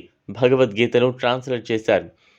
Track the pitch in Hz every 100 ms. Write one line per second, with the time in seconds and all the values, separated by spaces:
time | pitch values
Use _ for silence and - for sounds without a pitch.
0 | - _ - 101 127 131 123 101 117 120
1 | 127 127 123 127 127 120 104 113 113 95
2 | 85 _ _